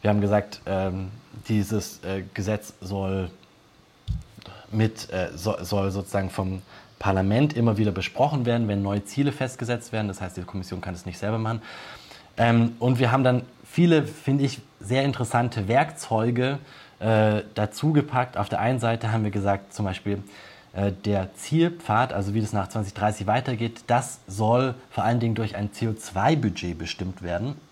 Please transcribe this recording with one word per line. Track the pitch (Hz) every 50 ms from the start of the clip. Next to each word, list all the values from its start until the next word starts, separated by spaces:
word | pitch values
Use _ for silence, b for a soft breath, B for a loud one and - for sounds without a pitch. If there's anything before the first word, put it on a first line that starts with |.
Wir | - 104
haben | 104 104 101
gesagt, | 101 104 104 101 - - - -
ähm, | - 98 95 95 95 92 95 95 92 104 117 - - - - - -
dieses, | 110 104 101 101 110 104 92 - - - -
äh, | 87 95 98 95 98 -
Gesetz | - 98 101 107 104 - - - _
soll | - 92 101 98 98 95 95 95 92 87 - - - _ _ _ _ _ _ _ _ _ _ _ _ - - - - - - - - B B B B B
mit, | 104 107 110 110 - - - - -
äh, | 92 92 - -
so-, | 78 87 107 104 - 92
soll | 92 - 101 98 98
sozusagen | 92 101 95 - - 101 95 92
vom | - - 95 95 92 92 - B B B B B B _
Parlament | - 101 95 95 95 98 104 120 143 147 151
immer | - 117 117 107
wieder | 98 110 104 90
besprochen | 92 92 - - - 135 147 151 139 120
werden, | 123 117 117 117
wenn | 104 101 101
neue | 98 98 101 104 101
Ziele | - - 139 139 143 -
festgesetzt | - 139 127 127 - 131 113 120 117 113 - -
werden. | 110 107 101
Das | 95 - 95
heißt, | 90 90 -
die | 90
Kommission | - - 95 92 - - 90
kann | - 90 90
es | 87 -
nicht | 92 87 -
selber | - 101 110
machen. | 113 113 110 117 110 B B B B B B B B B B B B B B B -
Ähm, | 117 117 117 117 117 117 117 -
und | - 123 127 120
wir | 127 120 117
haben | 135 135
dann | 127 123 127 123 - - - -
viele, | - - - 175 170 165 156 139
finde | 104 - - - - 135 143 139
ich, | 135 - - - - _ _
sehr | - 98 123 131 135
interessante | 139 127 - 127 - - 120 120 123 - 113 98 92
Werkzeuge, | 113 135 139 151 - - - - 117 110 110 117 120 120 127 131 139 139 B B B B B B B B
äh, | - 113 110 107 107 107 107 107 - - -
dazu | - 107 104 - - - 151 160
gepackt. | 147 147 147 - 127 123 127 -
Auf | 98 101 -
der | - -
einen | 101 117 131 127
Seite | 110 117 113 113 - 110 110
haben | 113 107
wir | 104
gesagt, | 95 104 98 101 101 95 - - -
zum | - 107
Beispiel, | 98 92 - - 101 101 104 107 B B B B B B B B B B
äh, | 92 98 101 92 - -
der | 107 208 196 92 95 -
Zielpfad, | - - - 151 160 165 175 170 170 - - 107 110 127 135 -
also | 98 98 98 101
wie | 113
das | 107 101 -
nach | 104 95 -
zwanzig | - 113 104 95 -
dreißig | - 104 107 104 - 104
weitergeht, | 98 107 123 123 - 127 107 117 117 117 - -
das | - 120 123 123 - - - -
soll | - 95 101 113 107 117 123 131 131 123 131 B B
vor | - - 98
allen | 110 120 123
Dingen | 113 117 110
durch | 107 113 104 95
ein | 95 104 101 -
C | - 123 113
O | 107
zwei | 110 - - - 95 101 131 160
Budget | 151 117 107 85 - - 87 85 78
bestimmt | 87 85 - - 92 92 90 - 90
werden. | 85 87 87 104 135 147 - - _